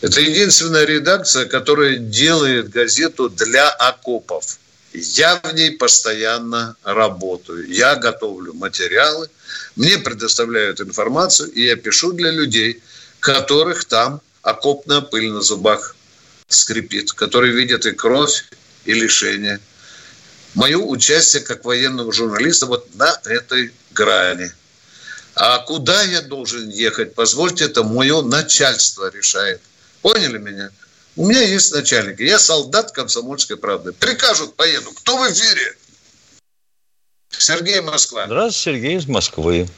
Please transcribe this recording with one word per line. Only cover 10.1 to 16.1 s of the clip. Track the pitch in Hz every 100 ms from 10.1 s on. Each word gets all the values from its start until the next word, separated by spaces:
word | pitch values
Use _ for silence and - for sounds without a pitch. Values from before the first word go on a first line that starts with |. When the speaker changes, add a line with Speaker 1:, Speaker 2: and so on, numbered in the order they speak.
| 113 110 101 117 113 104 90
Speaker 1:
информацию, | 98 80 104 139 180 - 147
и | -
я | 120 117
пишу | 110 104 170
для | 180 165
людей, | 160 147 113 110 120 _ - - _
которых | - 135 - 143 160 -
там | - 113 120 143 _ _
окопная | - - 143 139 - 143
пыль | 139 110 110
на | 107
зубах | 92 104 104 104 - - _